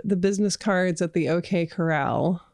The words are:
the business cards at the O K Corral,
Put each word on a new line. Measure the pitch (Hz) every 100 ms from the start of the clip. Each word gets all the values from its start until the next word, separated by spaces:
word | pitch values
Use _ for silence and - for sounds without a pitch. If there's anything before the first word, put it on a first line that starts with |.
the | - 190
business | 190 196 208 -
cards | 214 185 185 170
at | 175
the | 175 143
O | 170
K | 170 190 165
Corral, | - 165 156 131 113 139 180 -